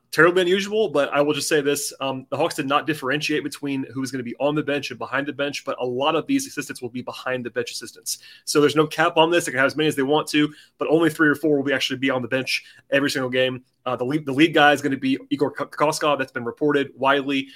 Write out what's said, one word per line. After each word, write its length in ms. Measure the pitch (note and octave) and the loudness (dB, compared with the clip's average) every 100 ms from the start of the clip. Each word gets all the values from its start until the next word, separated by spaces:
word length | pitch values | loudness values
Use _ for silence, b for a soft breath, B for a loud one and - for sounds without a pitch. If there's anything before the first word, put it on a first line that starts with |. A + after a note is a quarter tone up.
| _ | _
terribly 300 | - E3+ F3+ | 4 6 6
unusual, 460 | F3 G3 G3 G#3+ G#3 | 4 2 0 -2 0
but 220 | C#3+ C#3 | 0 0
I 100 | C#3+ | 2
will 120 | D3 | 0
just 160 | D3 - | 0 0
say 120 | D#3 | 0
this. 300 | C#3+ C#3+ - - | 2 0 -4 -6
Um, 260 | C3+ C3 C3 | -6 -6 -6
the 80 | C3+ | -2
Hawks 180 | E3 - | -2 -2
did 120 | C3+ | 0
not 180 | C#3+ C3 | 0 0
differentiate 580 | D3+ C3 D3 D3+ D3+ | -4 -2 -2 -2 -2
between 420 | C#3+ - C#3+ C3+ C3+ | -4 -6 -4 -4 -6
who 100 | C3 | -6
was 100 | C3 | -6
gonna 120 | C3+ | -6
be 120 | A#2 A#2 | -8 -4
on 160 | C#3+ D3+ | -2 0
the 80 | |
bench 280 | C3 C#3+ C3 | -2 -4 -6
and 80 | A#2 | -10
behind 280 | A2+ B2+ C#3+ | -6 -4 -4
the 60 | |
bench, 320 | C3+ C#3+ C3+ - | -4 -6 -6 -8
but 100 | - | -6
a 40 | B2+ | -4
lot 300 | A#2+ C#3 D3 | -2 0 0
of 120 | - | 0
these 180 | C#3 C3+ | -2 -2
assistants 340 | - C#3 C3 | -8 -10 -10
will 80 | B2 | -10
be 120 | B2 | -10
behind 420 | A#2+ - B2+ B2+ | -10 -10 -6 -6
the 60 | A#2+ | -4
bench 220 | B2 A#2+ | -6 -6
assistants. 480 | - A#2 - - - B B B | -8 -14 -14 -10 -10 B B B
So 160 | D3+ | 4
there's 140 | D3 C#3+ | 4 4
no 120 | D3+ | 0
cap 300 | - E3+ E3 | 2 2 4
on 140 | D#3+ | 4
this. 140 | F3 E3+ | 2 0
They 60 | |
can 80 | B2+ | 0
have 80 | C3+ | 0
as 80 | C#3+ | 2
many 120 | D#3 | 0
as 80 | C#3+ | 0
they 80 | |
want 240 | C3+ D3+ D3 | 0 0 2
to, 240 | D3+ D3+ B B B | 0 0 B B B
but 100 | C3+ | 0
only 200 | D#3+ E3 | 4 4
three 180 | D#3 D3+ | 4 2
or 80 | C#3+ | 2
four 220 | D#3 C#3+ | 2 0
will 60 | |
be 100 | C3+ | 0
actually 240 | C3 - B2+ | -2 -2 -2
be 100 | C3+ | 0
on 120 | C3 | 0
the 60 | A#2+ | -2
bench 360 | C3 B2+ - B B B | -2 -2 -6 B B B
every 180 | C#3 C#3 | 0 0
single 200 | C#3 B2+ | -2 -2
game. 340 | B2+ C3 C3 - _ B2+ | 0 0 -2 -12 _ -6
Uh, 100 | B2 | -4
the 100 | B2+ | -2
lead, 200 | D#3 C#3+ | -2 -2
the 60 | |
lead 220 | C3 D#3+ | 2 4
guy 180 | D#3 D3 | 6 6
is 100 | C#3+ | 6
gonna 160 | C#3+ C3+ | 2 -2
be 200 | C3 C3+ - | -2 -2 -2
Igor 200 | C#3+ C#3 | -2 -2
K-, 140 | - C#3+ | -2 -8
Kokoskov. 540 | - D3+ D3+ D#3 C#3 | -2 0 0 0 0
That's 120 | C3 | -2
been 140 | B2+ A#2+ | -6 -8
reported 460 | - D3+ C#3+ C#3 B2 | -2 0 0 -2 -2
widely. 540 | C3 C#3 C3+ C#3 C3+ | 2 2 0 -4 -4